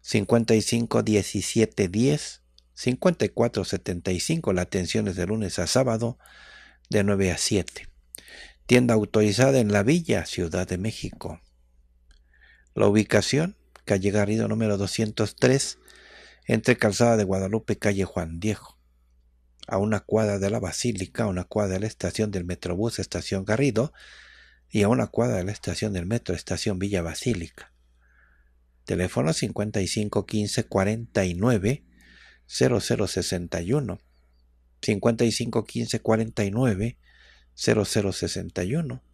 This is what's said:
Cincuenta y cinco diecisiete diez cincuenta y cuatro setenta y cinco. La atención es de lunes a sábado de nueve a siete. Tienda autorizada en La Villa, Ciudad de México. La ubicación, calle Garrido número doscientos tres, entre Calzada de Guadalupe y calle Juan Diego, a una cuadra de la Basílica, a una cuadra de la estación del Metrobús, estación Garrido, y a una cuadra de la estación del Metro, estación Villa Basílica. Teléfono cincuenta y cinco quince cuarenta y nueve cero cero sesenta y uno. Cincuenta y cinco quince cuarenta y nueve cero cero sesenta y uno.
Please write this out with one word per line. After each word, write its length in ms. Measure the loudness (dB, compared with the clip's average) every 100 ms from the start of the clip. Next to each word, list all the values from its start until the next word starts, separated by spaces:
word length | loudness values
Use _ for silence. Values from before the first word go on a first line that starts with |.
Cincuenta 540 | 0 0 4 2 6
y 80 | 4
cinco 400 | 4 0 0 0
diecisiete 840 | 4 2 2 -4 -2 2 2 2 -2
diez 520 | 2 2 2 -2 -14 _ _ _
cincuenta 540 | -6 -4 0 0 2 -2
y 20 |
cuatro 360 | 2 0 0
setenta 460 | -4 -4 -4 -6 -2
y 100 | -2
cinco. 340 | 0 -2 0
La 80 | 0
atención 440 | 0 -2 -2 -2 -2
es 80 | -2
de 100 | -2
lunes 320 | -2 -4 -4
a 80 | 0
sábado 500 | 2 2 0 -2 -6 -16 -20 -20 -20 -20 _ _
de 160 | 0
nueve 260 | 2 2 0
a 60 | 0
siete. 520 | 0 -2 -2 -10 -20 _ _ -20 -20 -20 -20 -20 4
Tienda 280 | 6 6
autorizada 680 | 4 4 4 4 6 6 6
en 120 | 4
La 100 | 4
Villa, 420 | 4 2 2 -2
Ciudad 420 | -2 -4 -2 -2 -2
de 120 | -4
México. 600 | -4 -6 -10 -10 -12 -14 _ _ _ _ _ _ _ _ _ _ _ _ _
La 120 | 0 4
ubicación, 720 | 4 4 2 2 0 0 -4 _ -20
calle 260 | -2 0 2
Garrido 380 | 2 0 0 0
número 300 | -2 0 0
doscientos 580 | -2 -2 -4 -2 -4 2
tres, 420 | 2 4 0 -10 _ -20 -20 -20 -20 -20 -2
entre 320 | 0 2 2
Calzada 400 | 2 4 4 4
de 60 |
Guadalupe 500 | 2 0 -2 -4 -2
y 20 | -2
calle 300 | 0 0 -2
Juan 340 | -4 -6 -6
Diego, 380 | -4 -4 -8 _ _ _ _ _ _ _ _ _ -4
a 80 | -2
una 240 | 0 -2
cuadra 380 | 0 0 2 0
de 100 | 0
la 120 | -2
Basílica, 640 | -4 -4 -4 -4 -6 -4
a 20 | -2
una 180 | -2
cuadra 300 | -4 -2 0
de 60 | -2
la 60 | -4
estación 440 | -4 -6 -2 -2
del 160 | -2 -6
Metrobús, 520 | -6 -4 -2 -2 -4
estación 460 | -6 -6 -4 -6
Garrido, 480 | -2 2 2 2 -2 -4 -20 -20 -20 -20 -20 _ _
y 120 | 2
a 60 | 4
una 200 | 4 0
cuadra 280 | 0 0 0
de 80 |
la 80 | -4
estación 400 | -6 -6 -4 -2
del 140 | -4 -2
Metro, 280 | -4 -2
estación 440 | -6 -4 -4 -2 -2
Villa 240 | -2 -2
Basílica. 680 | -4 -4 -2 -2 -4 -14 -20 _ _ _ _ _ _ _ _ _ _ _ -4
Teléfono 480 | -2 -2 0 0
cincuenta 480 | 0 -4 -4 -4 -2
y 60 | -2
cinco 360 | -2 -2 -2
quince 400 | -2 -2 -2 -2
cuarenta 640 | -2 0 2 0 -2 0 0
y 80 |
nueve 500 | 2 2 2 0 -2 -6 _ -20 -20 -20 -20 _
cero 320 | 0 2 2
cero 280 | 0 0 0
sesenta 520 | -2 -2 -4 -4 -6
y 140 | -2
uno. 260 | -2 -2 -8 _ _ _ _ _ _ _ _
Cincuenta 460 | -2 0 0 2 0
y 60 |
cinco 320 | 0 -2 -4
quince 360 | -4 -6 -4 -4
cuarenta 440 | 0 0 0 -2
y 60 | -2
nueve 460 | 0 0 0 -4 -6 _ _ -20 -20 _ -6
cero 280 | 2 2
cero 260 | 2 0 0
sesenta 540 | -2 -4 -6 -6 -4
y 100 | -4
uno. 260 | -2 -4 -8 _